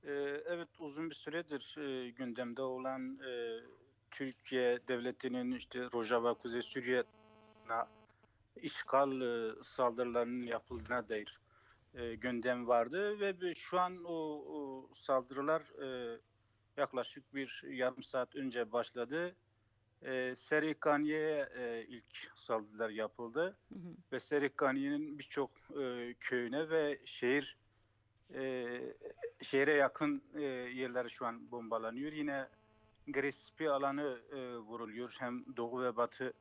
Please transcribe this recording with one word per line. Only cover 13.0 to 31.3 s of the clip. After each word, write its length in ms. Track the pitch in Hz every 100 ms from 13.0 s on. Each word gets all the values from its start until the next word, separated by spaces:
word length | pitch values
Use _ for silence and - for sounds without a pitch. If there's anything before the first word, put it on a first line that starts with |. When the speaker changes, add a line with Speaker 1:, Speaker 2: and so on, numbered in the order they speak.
| 208 208
Speaker 1:
ve 220 | 202 185
bir, 140 | 180 160
şu 240 | - 180
an 240 | 180 185
o, 100 | 170 165 156 151 143
o 420 | 151 143 131 131 -
saldırılar, 680 | - 135 123 135 143 160
e, 580 | - - 139 127 120 113 _ _ _ _ _ -
yaklaşık 580 | 139 131 117 - - 139
bir 280 | 131 - 139
yarım 360 | 135 127 127
saat 320 | 127 135 123 -
önce 360 | 135 123 113
başladı. 640 | 117 113 123 120 151 175 185 _ _ _ _ _ _
E, 320 | 135 131 127 127
Serikaniye'ye, 1120 | - 151 151 147 160 147 151 156 156 151 139 123
e, 280 | 123 117 110
ilk 440 | 120 - - - -
saldırılar 540 | - 113 104 107 110
yapıldı. 680 | 107 107 - 117 123 175 208 _
Speaker 2:
Hı 60 | 202
hı. 180 | 175 165 -
Speaker 1:
Ve 80 | 131
Serikaniye'nin 1000 | - 147 139 - 139 135 139 147 151 147
birçok, 320 | 135 - 135 - - 143
e, 340 | 131 123 120 120
köyüne 500 | - 127 120 135 160
ve 300 | 160 147 139 -
şehir, 520 | - 123 139 135 - _ _ _ _ _ _ _
e, 480 | 131 135 127 120 123 127 - - - - -
şehre 320 | - 135 143
yakın, 500 | 147 139 - 151 139 - 151
e, 60 |
yerler 680 | 143 127 123 127 127 123 120
şu 160 | -
an 260 | 123